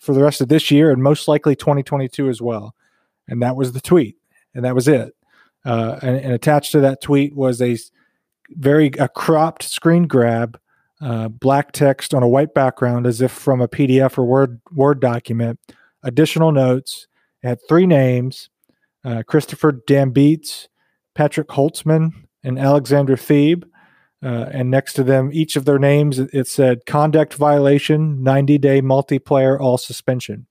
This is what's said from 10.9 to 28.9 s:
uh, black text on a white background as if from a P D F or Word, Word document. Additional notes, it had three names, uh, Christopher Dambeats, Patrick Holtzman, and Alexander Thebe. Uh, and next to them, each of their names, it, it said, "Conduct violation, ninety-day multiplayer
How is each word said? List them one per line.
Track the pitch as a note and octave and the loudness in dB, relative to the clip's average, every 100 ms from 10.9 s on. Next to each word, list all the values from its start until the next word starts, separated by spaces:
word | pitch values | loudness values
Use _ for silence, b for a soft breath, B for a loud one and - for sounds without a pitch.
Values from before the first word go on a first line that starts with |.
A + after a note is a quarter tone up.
| - | -14
uh, | C3+ A2+ A2+ | -8 -6 -8
black | A2+ C3 C#3 - | -4 0 0 -2
text | - C#3+ C3+ - | 0 0 0 -2
on | C#3+ | 0
a | B2 | 2
white | C3 D3+ | 2 0
background | C#3+ C3 - B2 A#2+ B2 | 0 -2 -2 -2 -2 -2
as | A2+ | -2
if | B2+ | -4
from | - - B2+ | -4 -2 -2
a | A#2+ | -2
P | - C#3 | -2 2
D | C3 | 2
F | C3 - | 2 0
or | B2 | 0
Word, | C3 C3+ A#2 _ | 2 0 -4 _
Word | D#3 C#3 C#3 | 0 0 2
document. | B2+ A#2 - A2+ A#2 A#2 _ b b b | -2 -2 -6 -4 -4 -8 _ b b b
Additional | B2+ B2 D#3 D#3+ D#3+ | -4 0 0 2 2
notes, | C#3+ B2+ B2+ - - - _ _ _ | 2 2 0 -6 -16 -20 _ _ _
it | B2 | -8
had | A#2+ - | -6 0
three | D#3+ F#3 | 2 4
names, | D3 C3 B2 B2+ - - _ _ _ _ _ B2+ | 4 2 0 -4 -10 -20 _ _ _ _ _ -10
uh, | A2+ A2 | -10 -2
Christopher | D#3 - - D#3 | -2 -2 -2 -2
Dambeats, | C3 - C#3 C3+ C3 C#3+ D#3 - - - _ _ _ _ - | 0 0 0 2 2 2 2 -6 -18 -20 _ _ _ _ -2
Patrick | D3+ - D3 | -2 -2 -6
Holtzman, | - C#3+ - D#3 D#3+ D#3+ - _ _ | -2 -2 -2 -2 0 0 -6 _ _
and | C3+ C3 | -8 -2
Alexander | C#3 C#3+ B2+ C#3+ C3+ B2+ | 2 2 2 0 2 0
Thebe. | - D3 D3 F3 - b b b b b | 0 2 2 0 -6 b b b b b
Uh, | C3 A#2+ A#2 | -8 -8 -6
and | C3+ B2+ | -6 -2
next | C3 - | -2 -2
to | - | -2
them, | B2+ C3+ C3 | 0 2 0
each | D#3 D#3+ D3 | -2 -2 -2
of | C3+ | 0
their | C#3 | 2
names, | C#3 C#3+ D3 B2+ | 4 2 2 -2
it, | C3+ | -4
it | C#3 B2 | -4 -4
said, | - C3 B2 - | 0 2 0 -2
"Conduct | D3 D3+ D#3 D3+ | -2 2 2 0
violation, | - D3 D3 C#3 C#3+ - D3+ D#3 C#3 | 0 2 4 4 2 2 -2 -2 -2
ninety-day | C3 C3+ C#3 D3 C#3 C3+ | 0 2 2 2 2 2
multiplayer | C3+ | 2